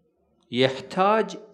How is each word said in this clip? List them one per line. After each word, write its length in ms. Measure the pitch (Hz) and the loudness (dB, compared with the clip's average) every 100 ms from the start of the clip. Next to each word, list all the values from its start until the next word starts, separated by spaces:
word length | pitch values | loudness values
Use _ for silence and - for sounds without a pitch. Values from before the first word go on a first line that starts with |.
| _ _ _ _ - | _ _ _ _ -8
يحتاج 880 | 120 131 - - 185 190 220 214 - - | 0 0 0 -8 0 2 2 0 -6 -6